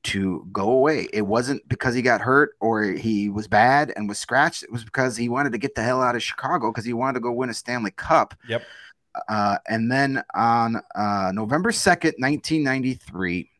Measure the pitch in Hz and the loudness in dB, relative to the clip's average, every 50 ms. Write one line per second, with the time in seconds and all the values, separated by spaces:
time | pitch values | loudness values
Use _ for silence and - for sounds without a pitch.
0 | - - - 98 98 95 87 78 - 90 98 104 98 107 123 127 131 151 156 131 | -6 -4 -2 0 0 0 -2 -4 -8 -8 -4 -2 2 4 4 6 6 4 4 0
1 | - - - 107 104 95 107 120 123 131 139 - _ _ - - - 131 117 127 | -2 -4 -2 -2 0 2 2 0 2 0 -4 -4 _ _ -6 -2 0 0 0 2
2 | 117 127 117 101 107 123 131 143 147 147 - _ 101 113 113 110 107 98 87 - | 2 2 2 2 4 4 4 4 4 2 0 _ 0 0 2 2 0 0 -2 -2
3 | 104 110 110 101 101 104 98 107 104 95 104 104 113 123 135 143 151 127 - - | -2 0 0 0 0 -2 -4 -4 -4 2 4 6 6 6 6 4 2 0 -4 -6
4 | 104 101 104 - - - 120 131 147 170 - - - - 113 120 113 113 - 135 | -6 -6 -6 -8 -6 0 2 2 2 2 0 -6 -12 -10 -10 -10 -10 -6 -2 0
5 | 131 127 110 113 120 120 117 135 143 139 113 110 135 135 - 117 110 123 127 131 | 0 0 0 -2 -4 -2 0 0 0 0 -2 -2 -4 -4 -4 -2 0 0 2 2
6 | 127 123 120 117 110 - - - - 135 170 170 113 110 110 117 104 117 120 117 | 2 0 0 0 -4 -6 -8 -6 -4 -2 -2 0 0 -2 -4 -4 -6 -4 -4 -2
7 | 127 135 127 127 117 123 120 120 131 123 110 - - - 123 123 113 98 _ - | -2 -2 -2 -2 -4 -4 -4 -2 -4 -4 -6 -8 -6 -6 -6 -4 -4 -6 _ -8
8 | - - 160 151 107 - - _ _ 117 113 120 - - - - - - _ _ | 0 4 4 4 4 2 -6 _ _ -6 -6 -6 -6 -10 -20 -20 -20 -20 _ _
9 | _ _ _ - - - - 107 104 101 - - _ - 110 113 113 117 131 135 | _ _ _ -10 -6 -4 -2 0 0 0 0 -2 _ -4 -4 -2 -2 0 0 0
10 | 139 139 135 131 - - - 90 113 117 117 117 117 113 113 - - _ - 98 | 0 0 -2 -4 -6 -6 -2 0 2 4 4 4 2 0 -2 -6 -8 _ -6 -4
11 | 104 104 101 101 95 92 95 107 110 104 135 160 185 233 226 - - 190 175 170 | -2 -2 0 0 -2 -2 -2 -4 -4 -2 -2 0 0 -2 -2 0 2 2 2 4
12 | - 160 - - 127 135 151 143 - - 160 160 147 135 131 135 127 131 127 127 | 2 -2 0 0 -2 0 -2 -2 -2 -2 -2 0 0 0 0 0 -2 -2 -4 -4
13 | - - - 90 92 90 87 90 - _ _ | -10 -14 -6 -4 -4 -2 -2 -4 -6 _ _